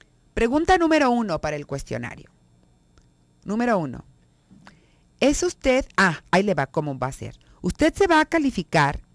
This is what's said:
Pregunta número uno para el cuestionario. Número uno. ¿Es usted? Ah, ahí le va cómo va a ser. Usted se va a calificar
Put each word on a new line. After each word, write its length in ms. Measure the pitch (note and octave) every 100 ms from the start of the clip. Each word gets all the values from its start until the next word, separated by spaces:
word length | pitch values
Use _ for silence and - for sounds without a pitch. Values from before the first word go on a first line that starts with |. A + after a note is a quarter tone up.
| _ _ _
Pregunta 420 | - A#3 C#4+ E4 F#4
número 320 | E4 D#4 C4+
uno 300 | A#3+ A3 D#3
para 160 | D3+ D3+
el 100 | C#3+
cuestionario. 640 | C#3 - A#2+ A#2+ - - _ _ _ _ _ _ _ _ _ _ _
Número 340 | - G#3+ A#3+ G#3
uno. 260 | D3+ A#2+ - _ _ _ _ - - - _ _ _ _
¿Es 220 | B3+ D4
usted? 440 | F4 - C4+ B3+ C#4 -
Ah, 260 | F#3+ D3+ -
ahí 120 | F3+
le 120 | G3+
va 120 | D#3 C3+
cómo 320 | - D3+ C3+
va 80 | C3
a 60 |
ser. 260 | C#3 G#2+ - _ _
Usted 320 | F3+ F3+ D#4
se 120 | D#4+ G4
va 140 | D#4+
a 60 | D#4
calificar 720 | E4 C#4 A#3 E3+ E3 C#3+ - -